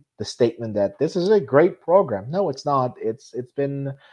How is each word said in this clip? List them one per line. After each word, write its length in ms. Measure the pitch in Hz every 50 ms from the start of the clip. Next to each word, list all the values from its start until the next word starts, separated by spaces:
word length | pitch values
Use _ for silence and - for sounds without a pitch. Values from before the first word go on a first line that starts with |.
| _ _ _ -
the 60 | 104
statement 500 | - - - 123 117 - - 117 110 104
that 240 | 104 101 98 - -
this 180 | 139 165 -
is 140 | 185 170 196
a 100 | 220 202
great 400 | 151 120 127 143 170 170 - -
program. 500 | _ - 170 196 190 139 107 95 98 123
No, 200 | 156 190 202 165
it's 140 | 135 - -
not. 300 | 147 143 135 127 123 101 -
It's, 340 | - 110 113 - _ - -
it's 180 | 120 123 - _
been, 400 | - 143 139 139 139 139 139 135 - _ _